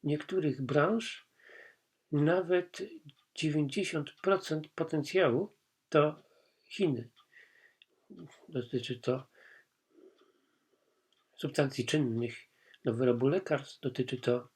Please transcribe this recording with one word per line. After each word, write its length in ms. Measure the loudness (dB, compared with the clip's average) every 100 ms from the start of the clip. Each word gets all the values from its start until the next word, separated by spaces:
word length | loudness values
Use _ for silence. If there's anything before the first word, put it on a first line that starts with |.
niektórych 600 | -2 -2 -2 -2 0 -2
branż 640 | 2 4 4 2 -2 -12 _ _ -20 -20 -20 _ _ _ _
nawet 720 | 2 4 4 4 0 0 -10 -12 -12 -20 -20 _
dziewięćdziesiąt 800 | -4 0 0 0 -2 -2 -4 -6 -4
procent 460 | 0 0 0 -6 -6
potencjału 880 | -6 -2 -2 0 2 4 2 -2 _ _ _ _
to 340 | 4 4 0 _ _ _ _
Chiny. 460 | _ -2 0 0 -6 _ _ -20 -20 _ _ _ -20 _ _ -20 -20 -20 -10
Dotyczy 520 | -8 -4 -6 -6 -6
to 260 | -2 -2 -4 _ -20 -20 _ _ _ _ -20 _ _ _ _ _ _ _ _ _ _ _ _ _
substancji 500 | -6 0 0 0 -2
czynnych 640 | 0 0 -2 -4 -8 -20 _ _ -6
do 100 | -2
wyrobu 340 | 2 2 4 4
lekarstw, 520 | 2 0 -2 -2 -8
dotyczy 360 | -8 -4 -4 -2
to 320 | 0 0 -2